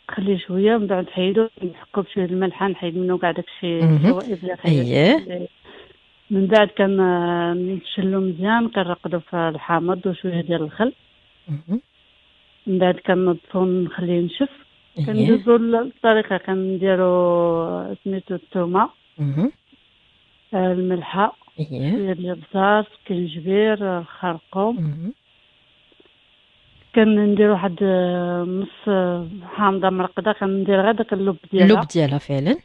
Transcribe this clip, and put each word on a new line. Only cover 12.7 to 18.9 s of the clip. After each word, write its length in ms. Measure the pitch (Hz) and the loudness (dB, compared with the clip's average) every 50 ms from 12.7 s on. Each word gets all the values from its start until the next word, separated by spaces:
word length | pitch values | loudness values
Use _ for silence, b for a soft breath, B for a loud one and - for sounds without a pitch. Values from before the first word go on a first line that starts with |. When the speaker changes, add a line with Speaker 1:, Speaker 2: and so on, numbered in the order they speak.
| 185 185 | 0 2
Speaker 1:
بعد 140 | 185 180 180 | 2 2 0
كننظفو 680 | 180 - - 185 180 185 180 175 165 - - - 185 | 0 0 0 0 2 2 2 0 -2 -4 -6 -2 0
ونخليه 540 | 185 185 185 185 180 160 - - 180 170 180 | 0 2 2 0 -2 -2 -4 -6 -4 -2 0
ينشف. 360 | 170 175 165 - - 277 269 - - - _ _ _ _ _ - | 0 -2 -2 -2 -4 -4 -4 -6 -10 -20 _ _ _ _ _ -8
Speaker 2:
اييه. 100 | - 147 | -6 -4
Speaker 1:
كندوزو 500 | 143 214 214 214 156 240 202 190 233 233 | 0 0 2 4 4 4 4 6 6 4
للطريقه، 800 | 233 233 233 233 226 240 262 - _ - 226 220 220 208 - 196 | 4 4 2 0 0 -2 -4 -6 _ 2 2 4 2 2 0 -2
كنديرو 1600 | 180 - - 190 190 190 190 190 175 185 196 190 185 185 180 180 180 180 175 175 175 170 170 165 165 165 170 180 175 180 196 196 - - | -4 -2 -2 -2 -2 -2 -2 -2 0 0 2 2 4 4 4 4 4 4 2 2 2 2 2 0 0 -2 -4 -4 -6 -6 -8 -10 -10 -8
سميتو 320 | 196 190 190 - - 185 | -6 -6 -6 -6 -8 -8
الثومه، 540 | 175 - _ - 190 175 170 175 190 226 - | -10 -8 _ -4 -4 -2 0 0 0 0 0